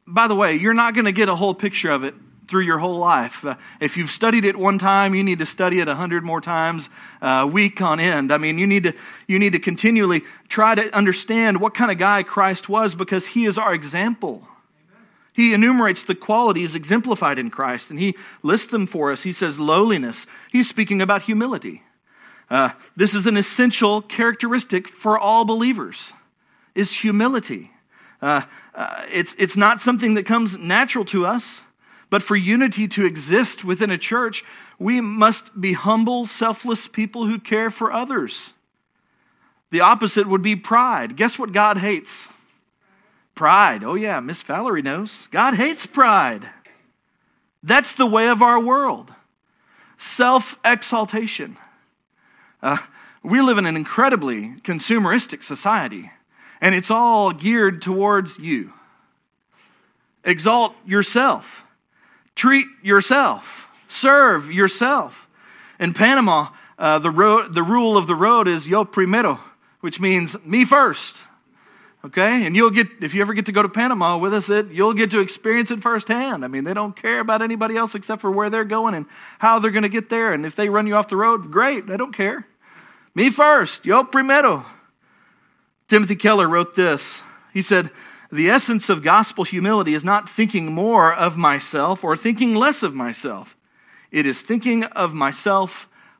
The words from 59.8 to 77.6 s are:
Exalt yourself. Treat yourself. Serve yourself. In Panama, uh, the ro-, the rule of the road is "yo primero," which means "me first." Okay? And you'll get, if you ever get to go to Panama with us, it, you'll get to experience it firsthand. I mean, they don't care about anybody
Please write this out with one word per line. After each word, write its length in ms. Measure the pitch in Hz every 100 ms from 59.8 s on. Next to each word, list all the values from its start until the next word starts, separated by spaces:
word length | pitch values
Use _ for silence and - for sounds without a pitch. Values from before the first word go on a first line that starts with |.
| _ _ _ _
Exalt 500 | 180 170 175 240 226 -
yourself. 800 | 185 202 190 240 262 - - - - _ _ _ _ _ _
Treat 320 | - 247 269 269 _
yourself. 840 | 196 202 196 277 226 104 - - - _ -
Serve 640 | - 269 285 262 170 147
yourself. 800 | 180 196 - 247 277 139 - - _ _ - - -
In 160 | 175
Panama, 540 | 170 220 269 208 160 147 - - -
uh, 220 | 156 156
the 140 | 165
ro-, 340 | 160 214 220 208
the 160 | 165
rule 340 | 170 233 233 202
of 120 | 170
the 80 | 165
road 320 | 202 240 185
is 180 | 170 147
"yo 180 | 196
primero," 540 | 190 - 185 220 214 127 - _ _ _
which 200 | 170 -
means 360 | 185 185 170 302
"me 200 | 156 226
first." 540 | 254 285 247 - - - - _ _ _ _ _ _ _
Okay? 420 | 143 180 202 247 175
And 80 |
you'll 160 | 185 226
get, 160 | 208 208 -
if 120 | 151
you 80 | 190
ever 140 | 202
get 120 | 220 220
to 60 |
go 80 | 202
to 80 | 202
Panama 480 | 208 247 226 170 175
with 160 | 190
us, 160 | 208 196
it, 220 | 208 208
you'll 240 | 165 208
get 160 | 220 214
to 80 | 208
experience 540 | 190 - 220 233 233
it 100 | 233
firsthand. 640 | 233 226 - 233 269 185
I 40 | 127
mean, 140 | 135
they 100 | 147
don't 220 | 196 208
care 240 | 190 226 240
about 240 | 220 220
anybody 340 | 226 226